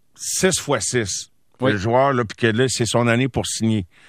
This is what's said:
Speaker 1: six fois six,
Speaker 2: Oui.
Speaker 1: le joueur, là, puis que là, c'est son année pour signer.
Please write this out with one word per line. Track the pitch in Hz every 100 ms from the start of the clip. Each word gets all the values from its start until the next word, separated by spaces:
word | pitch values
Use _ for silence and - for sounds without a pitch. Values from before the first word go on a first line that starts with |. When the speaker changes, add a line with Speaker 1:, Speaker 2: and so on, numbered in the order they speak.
| _ -
Speaker 1:
six | - - 185 -
fois | - 127
six, | - 123 101 - - _ _ -
Speaker 2:
Oui. | 131
Speaker 1:
le | 104
joueur, | 110 123 139
là, | 127
puis | 107 -
que | 117
là, | 107 127
c'est | - 120
son | 120 120
année | 117 135
pour | - 98
signer. | - 113 110 90 _